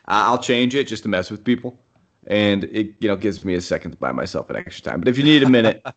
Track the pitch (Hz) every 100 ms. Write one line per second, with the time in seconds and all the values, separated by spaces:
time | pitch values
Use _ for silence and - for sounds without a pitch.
0 | - 101 104 123 127 120 123 135 127 110
1 | 110 92 - 107 110 120 123 - _ _
2 | _ _ - 104 104 98 85 107 107 107
3 | 110 95 104 85 95 90 87 82 85 -
4 | 65 64 64 80 - - - - - -
5 | 101 127 147 151 131 127 113 - 127